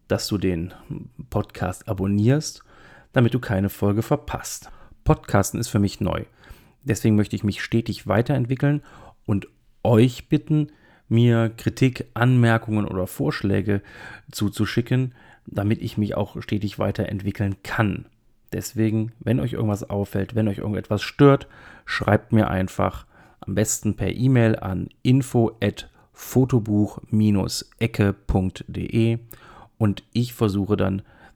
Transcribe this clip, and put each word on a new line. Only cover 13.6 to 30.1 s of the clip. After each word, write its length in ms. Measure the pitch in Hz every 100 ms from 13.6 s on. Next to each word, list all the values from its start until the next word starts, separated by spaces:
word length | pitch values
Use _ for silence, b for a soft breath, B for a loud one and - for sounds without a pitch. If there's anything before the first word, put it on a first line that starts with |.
| 98 101 B B B B -
zuzuschicken, 840 | - 101 - 104 - 120 127 131 B B B -
damit 340 | - 101 110
ich 180 | 113 -
mich 180 | 101 -
auch 260 | 104 -
stetig 380 | - 104 101 -
weiterentwickeln 840 | 104 - 101 101 98 - 98 98
kann. 440 | - - 107 - - _ _ _ _
Deswegen, 600 | 90 - 110 110 110 110 -
wenn 200 | - 135
euch 120 | 127
irgendwas 360 | 120 107 101 -
auffällt, 460 | 101 98 98 98
wenn 140 | 113 107
euch 100 | 98
irgendetwas 440 | 104 98 - 104
stört, 460 | - - 143 139 - B B B
schreibt 480 | - - 98 104 -
mir 160 | 110 -
einfach 580 | 92 92 - 95 - - b b b
am 140 | -
besten 400 | 98 110 - 107
per 200 | - 95
E-Mail 420 | 87 131 123 113 110
an 320 | 95 90 - -
info 540 | 127 135 127 120 110 -
at 280 | 101 - - b b
fotobuch 880 | - - 123 131 123 107 104 101 - -
minus 600 | 107 107 101 90 - - _
ecke 340 | 117 - 101
punkt 520 | - - 95 92 - -
de 520 | 92 - 117 113 117 B B B B B _
und 260 | 107 95 -